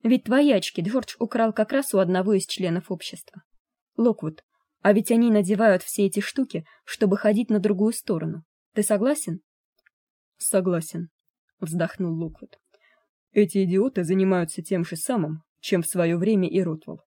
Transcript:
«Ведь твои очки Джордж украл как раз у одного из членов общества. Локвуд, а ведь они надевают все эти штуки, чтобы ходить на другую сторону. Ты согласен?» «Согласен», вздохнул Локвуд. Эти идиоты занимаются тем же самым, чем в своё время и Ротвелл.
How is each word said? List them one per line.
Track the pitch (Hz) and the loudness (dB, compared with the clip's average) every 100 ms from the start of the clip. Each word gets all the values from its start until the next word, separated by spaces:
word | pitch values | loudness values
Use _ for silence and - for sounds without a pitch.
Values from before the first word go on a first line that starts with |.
«Ведь | 226 254 - | 2 2 2
твои | 254 294 | 2 4
очки | 208 - - | 2 0 -6
Джордж | 170 254 - - | -2 -4 -6 -8
украл | 226 226 226 | -4 0 0
как | 214 214 | 0 0
раз | 269 285 | -2 0
у | 196 | 0
одного | 180 185 185 | 2 2 2
из | 196 - | 0 -2
членов | - 180 170 - | -4 -2 -2 -4
общества. | 180 - - - - _ _ _ _ _ - | -10 -10 -16 -20 -20 _ _ _ _ _ 0
Локвуд, | 233 220 156 156 _ _ _ _ | 0 0 -6 -10 _ _ _ _
а | 190 | 4
ведь | 208 - | 4 4
они | 233 233 | 4 4
надевают | 214 185 208 226 185 | 4 2 2 4 2
все | - - 196 | -2 0 0
эти | 202 | 0
штуки, | - - 262 - 165 _ - | -4 -4 -4 -6 -12 _ -18
чтобы | - 208 202 | -2 0 2
ходить | 214 214 247 | 2 2 2
на | 208 | 0
другую | 208 190 214 | 2 2 0
сторону. | 226 - 170 160 160 _ _ _ | -2 -4 -4 -4 -8 _ _ _
Ты | - | -4
согласен?» | 208 208 247 302 - 170 _ _ _ _ _ _ _ _ _ _ | 0 0 0 -2 -6 -10 _ _ _ _ _ _ _ _ _ _
«Согласен», | - 202 185 170 160 170 170 _ _ _ _ _ | -2 0 0 -2 -4 -10 -12 _ _ _ _ _
вздохнул | 170 170 165 - 175 160 | -6 -4 -4 -4 -6 -4
Локвуд. | 160 - - - _ _ _ _ _ _ _ | -8 -12 -20 -20 _ _ _ _ _ _ _
Эти | 208 208 196 190 | 0 2 2 0
идиоты | 190 254 202 165 | 0 0 -2 0
занимаются | 190 190 185 165 - | 2 2 2 -2 -6
тем | 165 185 175 | -4 -4 -2
же | 165 | -6
самым, | - 240 156 160 _ _ | -4 -2 -2 -6 _ _
чем | - 190 | -2 -2
в | 165 | 0
своё | 180 170 170 | 0 0 2
время | 196 208 180 | 2 2 2
и | 190 | 0
Ротвелл. | 170 156 - 160 | -2 -6 -10 -18